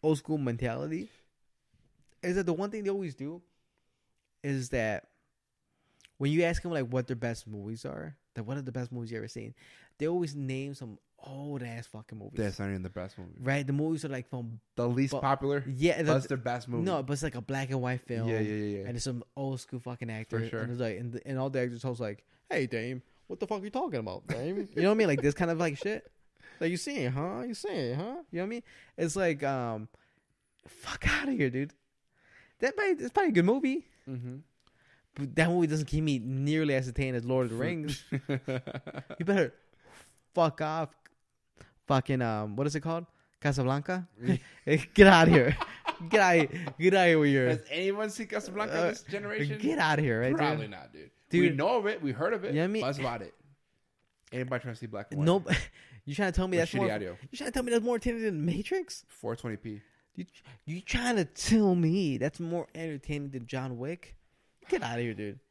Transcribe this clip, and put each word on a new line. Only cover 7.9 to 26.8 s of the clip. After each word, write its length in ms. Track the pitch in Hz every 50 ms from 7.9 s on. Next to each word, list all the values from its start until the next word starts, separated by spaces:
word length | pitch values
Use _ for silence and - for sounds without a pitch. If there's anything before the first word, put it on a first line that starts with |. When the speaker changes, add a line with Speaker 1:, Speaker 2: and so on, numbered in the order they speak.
| 139 - 156 160 143 _ _ _ _
Speaker 1:
like, 100 | 117 113
"What 120 | 107 131 143
are 40 |
the 100 | 139 127
best 200 | 117 127 123 117
movies 200 | 127 123 117 113
you 60 | 117 113
ever 100 | 107 110
seen?" 260 | - 120 110 113 120 _ - - - - - _ _ _
They 100 | 143 156
always 280 | 170 180 175 156 139
name 380 | 143 139 131 131 131 135 143 139
some 240 | - 131 117 104 - _ _ _ _ -
old-ass 600 | 135 135 135 143 147 143 135 123 120 113 117 117 -
fucking 300 | - 110 107 _ - 110
movies. 200 | 101 101 - -
Speaker 2:
That's 220 | 110 101 92 -
not 100 | 98 98
even 120 | 98 95 90
the 60 | 90
best 280 | 92 - 90 95 - -
movie. 160 | 92 87 - -
Speaker 1:
Right? 260 | 127 131 135 143 143
The 80 | 135 139
movies 300 | 143 151 160 165 156 156
are, 40 | 151
like, 180 | 135 127 123 _
from 320 | - 127 120 113 113 107 _ _ _
Speaker 2:
The 120 | - 120 120
least 220 | 123 127 135 135 139
Speaker 1:
bu-, 60 | 139
Speaker 2:
popular? 440 | 127 135 139 135 135 135 143 143 131 127
Speaker 1:
yeah, 300 | 135 127 143 175 165 -
Speaker 2:
But 80 | 170 151
Speaker 1:
the, 80 | - 139
Speaker 2:
it's 100 | 135 -
their 100 | 143 127
best 300 | 117 127 120 123 110 123
movie. 160 | 120 120 170
Speaker 1:
No, 200 | 185 180 156 135
but 100 | 131 143
it's, 80 | 135 147
like, 120 | 156 123
a 60 | 120
black 280 | 110 - 139 135 135 127
and 120 | 131 131
white 200 | 123 123 127 123
film. 260 | - - 123 113 113 117
Speaker 2:
Yeah, 120 | 113 110
yeah, 140 | 110 104 107
yeah, 220 | 107 104 104 101 101
yeah. 60 | 95 101
Speaker 1:
And 80 | 120
it's 80 | 120 110
some 200 | 135 127 120 117 _ _
old 240 | - 139 135 135 123
school 200 | - _ - 127
fucking 300 | 120 127 123 120 - 117
actor. 300 | 113 110 110 - - 117
Speaker 2:
For 80 | 113 113
sure. 120 | - 113
Speaker 1:
And 100 | 110 120
it's 100 | 123 120
like, 160 | 123 113 101 92
and 140 | 120 120 113
the, 140 | 120 - -
and 100 | 135 131
all 120 | 131 139
the 80 | 135 135
actors 240 | 123 123 120 117 -
always 140 | 131 123 113
like, 240 | 123 107 104 - _ _ _ _ _ _
"Hey, 160 | - - 135
Dame, 380 | 117 117 117 110 123 131 127 - _ _ _ _ _
what 120 | 185 180
the 60 | 214 -
fuck 140 | 220 202
are 20 | 190
you 60 | 208
talking 300 | - 254 302 330 190 131
about, 260 | 113 107 92 98 98 -
Dame?" 400 | - 113 127 156 190 202 202 196 -
You 60 | -
know 80 | 165 190
what 60 | 214
I 20 | 220
mean? 100 | 220 185
Like, 140 | - 165
this 140 | 139 143 143
kind 160 | - 180 170
of, 80 | 165 160
like, 180 | 175 165 143 139
shit. 320 | - 196 214 220 - - _ _ _ _ _ _ - - - -
Like, 120 | - 165
"You 60 | 175
see 200 | 175